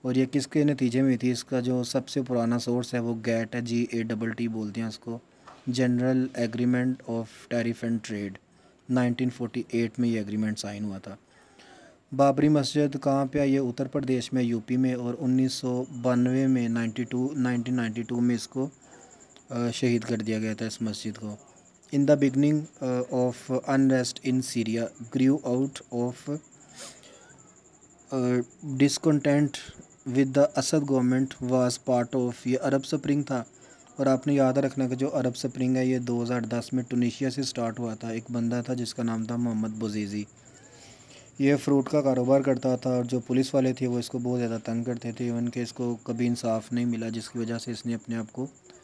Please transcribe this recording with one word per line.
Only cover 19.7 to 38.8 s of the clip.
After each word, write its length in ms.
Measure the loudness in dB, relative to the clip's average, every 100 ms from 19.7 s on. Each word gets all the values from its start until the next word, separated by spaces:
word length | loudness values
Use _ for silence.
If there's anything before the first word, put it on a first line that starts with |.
शहीद 340 | 0 2 2
कर 120 | 0 -4
दिया 220 | -2 -2
गया 160 | -2
था 120 | -4 -6
इस 160 | -4
मस्जिद 360 | -6 -4 -8 -8
को। 140 | -12 -12 -18 -20 -20 _ -4
In 120 | 2 4
the 140 | 6
beginning, 400 | 4 4 4 2 -2 -8
uh, 200 | -2 -2 -2
of 460 | 0 0 -2 -4 -4 2
unrest 540 | 4 4 4 0 -4 -2
in 300 | 0 0 -2
Syria 600 | -2 -2 -4 -8 -6 2
grew 220 | 4 4 0
out 340 | 0 0 -4 -8
of, 440 | -2 -2 -4 -8 -8 -10 -20 -20 -18 -18 -20 -20 -20 -20 -20 -20 -20 _ _ -20 -20 -6
uh, 300 | 0 2 2 -2 -10 -8 2
discontent 720 | 2 4 2 4 4 4 2 -2 -14 -20 -20 _ -2
with 300 | 2 2 4
the 80 | 4 2
Assad 220 | 0 0 2
government 640 | 2 4 2 0 -4 0
was 280 | 2 2 0 0
part 260 | 0 2
of, 200 | 0 -2 -2 -2
ये 100 | 0
अरब 260 | 2 0
स्प्रिंग 420 | 0 -4 0 0
था। 220 | 0 -4 -6 -18 -20 -20 -18 -2
और 80 | 2
आपने 260 | 2 2
याद 240 | 4 4 4
रखना 300 | 0 -2 -4
कि 80 | -2
जो 120 | -2
अरब 260 | 0 -2
स्प्रिंग 420 | -2 -6 -2 0 2
है 120 | 2
ये 100 | 0
दो 240 | 0 -2
हज़ार 240 | 0 -2 -2
दस 240 | -4 -2
में 100 | -4
टुनीशिया 460 | 0 0 0 0 -4
से 120 | -2
स्टार्ट 360 | -4 -2 -4 -4
हुआ 160 | -6
था। 180 | -6 -6
एक 120 | -8 -4
बंदा 320 | -2 0 -2
था 120 | -2
जिसका 280 | -4